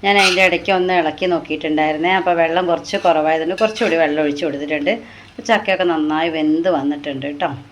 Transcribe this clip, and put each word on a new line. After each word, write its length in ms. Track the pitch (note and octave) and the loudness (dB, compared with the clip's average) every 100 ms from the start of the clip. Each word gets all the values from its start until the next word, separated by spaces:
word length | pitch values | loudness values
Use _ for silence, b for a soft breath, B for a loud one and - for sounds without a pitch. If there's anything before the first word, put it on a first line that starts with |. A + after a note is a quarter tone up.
ഞാൻ 100 | G3 G3+ | 2 4
അതിൻ്റെ 200 | F#3+ F#3 F#3 | 4 4 4
ഇടയ്ക്ക് 240 | F3 - F#3+ | 2 0 0
ഒന്ന് 160 | F#3 F3+ | 2 2
ഇളക്കി 260 | D#3 D3 F#3 | 0 -2 -2
നോക്കിയിട്ടുണ്ടായിരുന്നേ. 760 | E3+ D#3+ D#3 D#3 D#3 D#3 D#3 E3+ F#3+ | -2 -4 -6 -2 0 0 0 0 0
അപ്പോൾ 160 | F3+ E3+ | 2 2
വെള്ളം 240 | E3 E3+ F3+ | 2 2 0
കുറച്ച് 260 | E3 - G3+ | -2 -2 -2
കുറവായതുകൊണ്ട് 520 | F3+ D#3+ D#3 D#3+ D#3+ F#3+ | 2 2 2 0 -2 0
കുറച്ചുകൂടി 340 | G#3+ A3 A3 E3 | -2 0 0 2
വെള്ളം 180 | D#3 D3+ | 2 2
ഒഴിച്ച് 200 | D3 C#3+ D#3 | 0 -2 -4
കൊടുത്തിട്ടുണ്ട്. 460 | C#3 D3 D3+ C#3+ A3+ B B B | -4 -4 -2 -2 -4 B B B
അപ്പോൾ 140 | - - | -12 0
ചക്കയൊക്കെ 360 | A3 A3 F#3 F#3 | 0 2 0 0
നന്നായി 360 | D#3+ D3+ D3+ E3 D#3+ | 0 0 0 -2 0
വെന്ത് 320 | D3+ D#3 F3+ D#3+ | 0 2 2 0
വന്നിട്ടുണ്ട് 500 | C#3+ D3 D3+ C3+ C#3+ | -2 -4 -6 -6 -8
കേട്ടോ. 200 | D3 E3+ B2+ - | -4 -6 -6 -14